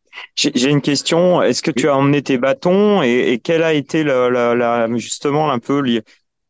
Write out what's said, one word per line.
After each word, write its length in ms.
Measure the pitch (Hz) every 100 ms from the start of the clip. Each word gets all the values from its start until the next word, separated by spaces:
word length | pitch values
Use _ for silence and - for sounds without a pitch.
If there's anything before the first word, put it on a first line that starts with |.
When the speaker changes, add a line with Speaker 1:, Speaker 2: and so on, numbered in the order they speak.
| _ - - -
Speaker 1:
J'ai, 160 | 143
j'ai 160 | 127 131
une 120 | 147
question. 600 | 147 139 - 165 180 165
Est-ce 200 | 104 123
que 80 | 170
Speaker 2:
Oui. 120 | 127
Speaker 1:
tu 60 | 151
as 80 | 135
emmené 260 | 139 143
tes 160 | 139 127
bâtons 640 | 135 135 180 190 208 202
et, 300 | 127 123 107
et 80 | 120
quelle 240 | - 165
a 80 | 165
été 320 | 151 135 160
la, 260 | 147 127 123
la, 240 | 123 120
la, 420 | 120 117 120 113 120
justement 520 | - - 147 147 151
un 80 | 123
peu 220 | - 139
li-, 220 | 131 113 - _ _ _